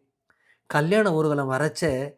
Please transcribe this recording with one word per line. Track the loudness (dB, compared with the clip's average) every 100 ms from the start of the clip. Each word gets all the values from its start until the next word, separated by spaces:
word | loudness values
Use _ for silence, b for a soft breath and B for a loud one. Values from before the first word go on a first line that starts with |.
| _ _ _ b b b _
கல்யாண | 0 2 2 2
ஊர்வலம் | 2 0 0 -2
வரச்சே | -2 -2 -2 -2 -2 -6